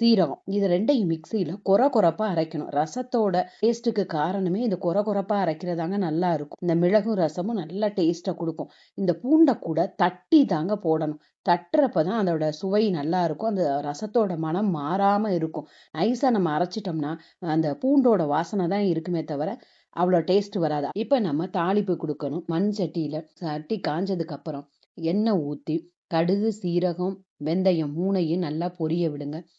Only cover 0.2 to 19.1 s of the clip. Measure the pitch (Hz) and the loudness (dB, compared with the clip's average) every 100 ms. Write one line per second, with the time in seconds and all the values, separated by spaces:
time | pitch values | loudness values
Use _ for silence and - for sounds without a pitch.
0.2 | 156 - - 202 196 175 226 277 180 160 | 2 -2 -4 -2 2 2 2 2 2 -2
1.2 | - 220 147 180 - 196 269 254 175 160 | -4 -4 -4 -4 2 4 4 4 2 2
2.2 | 214 165 160 147 151 139 160 254 254 240 | -2 -2 -2 -4 -4 -2 -2 -4 -4 0
3.2 | 208 180 180 - 220 233 240 214 190 160 | 2 0 -2 0 0 0 0 -2 -2 0
4.2 | 156 196 185 190 240 185 175 175 208 202 | -2 0 0 0 0 0 0 0 0 0
5.2 | 190 202 175 156 180 170 165 202 180 156 | 0 0 0 -2 -4 -4 -2 -2 0 0
6.2 | 180 156 147 - 175 165 175 214 202 202 | 0 0 -4 -6 0 2 4 4 2 0
7.2 | 160 160 185 233 156 185 214 202 165 170 | 0 -2 -4 -4 -6 -4 -2 0 0 0
8.2 | - 165 165 156 147 _ _ - 190 160 | -4 -4 -4 -6 -10 _ _ -4 -2 0
9.2 | 247 311 320 - 170 160 180 - 185 185 | 2 6 6 4 -2 -2 -2 0 0 0
10.2 | - 311 233 165 165 208 175 160 156 151 | 2 4 4 2 -2 -2 0 0 0 -6
11.2 | _ _ - 175 - 285 269 190 160 226 | _ _ 0 0 2 2 2 2 0 0
12.2 | 190 160 156 156 190 202 220 170 143 180 | 0 0 0 -2 -2 0 2 0 0 0
13.2 | 170 147 220 196 160 139 147 147 208 240 | 0 -2 -2 0 0 0 -4 -6 -2 0
14.2 | 202 165 160 170 214 160 143 185 196 202 | 0 0 -2 0 0 -2 -2 2 2 2
15.2 | 214 180 160 156 147 - _ 156 208 240 | 0 -2 -2 -6 -12 -16 _ -2 0 2
16.2 | 269 226 170 151 175 220 202 160 147 - | 2 2 2 0 -2 -4 -6 -4 -4 -8
17.2 | - _ 170 160 156 139 262 277 247 202 | -12 _ -2 0 0 0 2 4 4 4
18.2 | 151 147 170 202 170 202 202 165 160 | 2 0 0 -2 0 0 0 0 -2